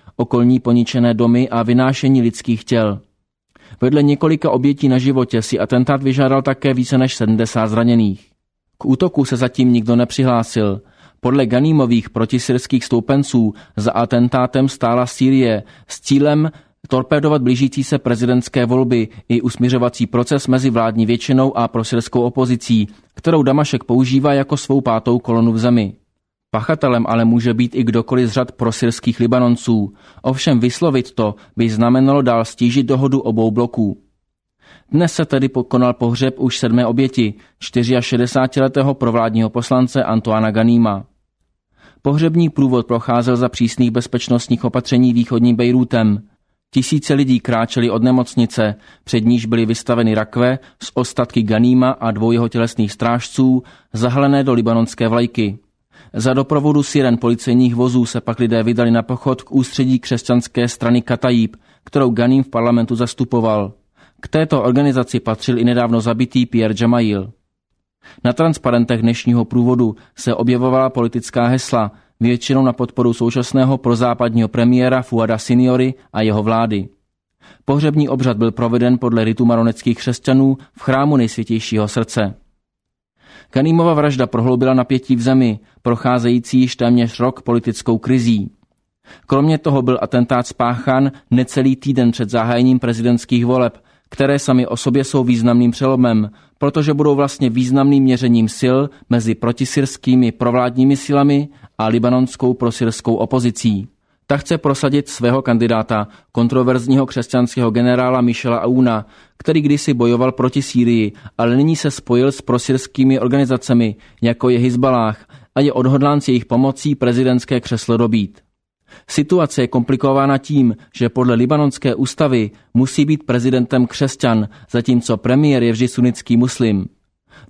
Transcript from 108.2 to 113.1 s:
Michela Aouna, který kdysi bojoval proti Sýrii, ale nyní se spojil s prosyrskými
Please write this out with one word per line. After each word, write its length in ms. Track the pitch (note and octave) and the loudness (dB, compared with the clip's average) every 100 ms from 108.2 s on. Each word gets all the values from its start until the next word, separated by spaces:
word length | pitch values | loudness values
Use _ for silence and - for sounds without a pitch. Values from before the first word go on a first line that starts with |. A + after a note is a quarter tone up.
Michela 360 | A#2+ A2+ B2+ A#2 | 0 -2 -4 -2
Aouna, 480 | G#2+ B2+ B2 A2 G#2+ _ _ _ | 0 2 2 0 -6 _ _ _
který 240 | - D#3 | -2 0
kdysi 320 | D3 D3 - | 2 0 0
bojoval 380 | B2 A#2+ A#2+ B2+ | 0 2 2 0
proti 300 | A#2+ B2 C#3+ | 0 -2 -2
Sýrii, 500 | C3+ B2 A#2+ A#2 G#2 - - - | -2 0 2 2 0 -6 -18 -4
ale 180 | A#2 B2+ | 0 2
nyní 200 | D#3 D#3+ | 2 0
se 160 | D3 | -4
spojil 400 | - - A#2+ C3+ | -6 -2 2 2
s 100 | C#3 | -2
prosyrskými 800 | - B2 - C3 - - C3 | -4 -4 0 -2 -2 0 2